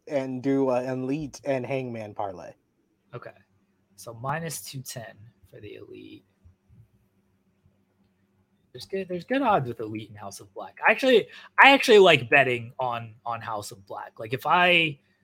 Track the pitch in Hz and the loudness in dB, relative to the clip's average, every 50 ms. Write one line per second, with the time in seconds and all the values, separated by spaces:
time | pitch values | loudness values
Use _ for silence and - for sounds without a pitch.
0 | _ - 151 135 135 131 131 127 120 139 135 135 135 131 123 123 127 131 127 127 | _ -6 -6 -6 -4 -6 -8 -4 -2 0 0 0 0 0 0 -2 -2 -4 -6 -6
1 | 127 131 139 160 151 131 - - - 143 135 127 123 120 139 131 131 123 117 113 | -6 -6 -6 -8 -8 -10 -14 -10 -6 -4 -4 -4 -4 -6 -6 -6 -6 -8 -10 -12
2 | 107 104 104 - 104 98 90 87 - - - _ _ _ _ _ _ _ _ _ | -12 -12 -10 -10 -10 -10 -10 -12 -16 -18 -20 _ _ _ _ _ _ _ _ _
3 | _ _ 123 120 - 113 - _ _ _ _ _ _ _ _ _ _ _ _ - | _ _ -18 -18 -18 -18 -20 _ _ _ _ _ _ _ _ _ _ _ _ -20
4 | - 123 117 113 120 139 147 165 165 160 143 - - - - 135 127 - - 123 | -18 -18 -16 -12 -8 -8 -8 -8 -8 -10 -12 -12 -14 -14 -14 -14 -14 -14 -14 -14
5 | 110 101 101 104 107 120 _ _ _ _ - 113 107 107 107 107 104 - 107 104 | -16 -16 -20 -20 -20 -20 _ _ _ _ -20 -20 -18 -18 -18 -18 -20 -20 -20 -20
6 | 104 104 104 - _ _ _ _ _ 90 _ _ _ _ _ - - _ _ _ | -20 -20 -20 -20 _ _ _ _ _ -20 _ _ _ _ _ -20 -20 _ _ _
7 | _ _ _ _ _ _ _ _ _ _ _ _ _ _ _ _ _ _ _ _ | _ _ _ _ _ _ _ _ _ _ _ _ _ _ _ _ _ _ _ _
8 | _ _ _ _ _ _ _ _ _ _ _ _ _ _ - 127 - - 196 190 | _ _ _ _ _ _ _ _ _ _ _ _ _ _ -20 -20 -12 -8 -8 -8
9 | 185 175 180 175 165 - 247 277 277 226 202 165 131 120 113 - 113 107 110 110 | -6 -8 -8 -10 -6 -4 -2 0 2 2 2 0 0 -4 -8 -8 -10 -8 -8 -10
10 | 110 101 104 101 104 101 - - 113 - _ 107 98 92 - - - 180 226 - | -12 -14 -16 -18 -16 -16 -16 -18 -20 -18 _ -16 -16 -16 -8 0 2 2 2 2
11 | - 262 247 202 - - - - - - _ 180 226 269 277 269 - 269 220 208 | 4 4 4 4 2 0 -8 -20 -20 0 _ 8 8 10 8 8 6 8 8 10
12 | 190 175 160 135 123 110 151 143 131 127 123 117 117 120 - - 131 123 117 117 | 10 8 8 6 4 4 4 4 4 4 0 -4 -6 -10 -8 -6 -4 -4 -4 -6
13 | 117 113 110 120 - 117 117 113 110 117 110 104 104 - - 98 95 - 113 101 | -8 -12 -18 _ -10 -10 -8 -8 -8 -10 -10 -10 -10 -12 -16 -20 -18 -16 -14 -14
14 | 104 104 - - 117 107 131 120 - 147 165 180 175 180 175 170 165 156 139 - | -14 -14 -14 -14 -8 -8 -6 -4 0 2 2 4 4 4 4 4 2 0 -4 -8
15 | _ _ _ _ | _ _ _ _